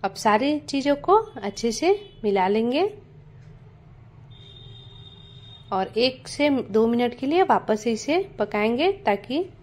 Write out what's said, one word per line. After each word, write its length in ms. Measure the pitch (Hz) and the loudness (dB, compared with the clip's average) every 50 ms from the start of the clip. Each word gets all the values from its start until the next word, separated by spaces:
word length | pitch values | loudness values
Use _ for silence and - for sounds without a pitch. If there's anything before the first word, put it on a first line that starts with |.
| - | -4
अब 100 | 196 - | -6 -6
सारी 440 | - - 220 208 214 262 285 302 294 | 0 2 2 2 4 2 0 -2 -2
चीज़ों 340 | 294 - - 277 262 285 285 285 | -4 -4 -4 -2 2 0 0 0
को 160 | - - 370 440 440 - - 254 | 4 4 4 4 4 0 -12 -10
अच्छे 320 | 196 202 196 - - 233 226 | -10 -10 -8 -4 -4 -4 -2
से 160 | - - 339 403 403 - - - - - | 0 2 2 2 2 -2 -16 -18 -4 -2
मिला 220 | 208 196 196 185 190 | 0 2 2 2 2
लेंगे 340 | 208 220 226 240 247 294 359 415 403 - - - - - - - - - - - - - - - - - - - - - - - - - - - - - - - - - - - - - - - - - - - - - - - - - - - - - - - 202 | 2 2 0 0 0 0 0 -2 -4 -8 -20 -20 -20 -20 -20 -20 -20 -20 -20 -20 -20 -20 -20 -20 -20 -20 -20 -20 -20 -20 -20 -20 -20 -20 -20 -20 -20 -20 -20 -20 -20 -20 -20 -20 -20 -20 -20 -20 -20 -20 -20 -20 -20 -20 -20 -20 -20 -20 -20 -20 -20 -20 -10 -4 -4
और 200 | 190 190 190 - 214 | -2 -2 -2 0 0
एक 300 | 247 262 254 - - - | 0 0 0 -4 -14 -16
से 200 | - - 285 294 | -2 0 2 2
दो 360 | 277 254 214 - 196 220 226 | 2 0 -2 0 2 2 2
मिनट 280 | 226 233 240 247 240 240 | 4 2 2 0 -2 -2
के 120 | - 262 | -4 -4
लिए 160 | 269 311 359 381 | 0 2 2 4
वापस 380 | 381 359 294 - - 226 214 - | 4 4 0 2 0 -2 -2 0
से 100 | 240 226 | -2 -4
इसे 240 | 214 - - 302 359 392 - - - | -2 -2 -2 -2 -2 -2 -4 -4 -6
पकाएंगे 520 | 214 208 - 208 208 220 233 240 311 381 392 392 - | -6 -4 -2 -2 0 0 0 0 0 0 0 0 0
ताकि 420 | 226 202 202 - - 247 302 381 - - - | -2 -2 -2 -2 -6 -4 -4 -4 -6 -10 -20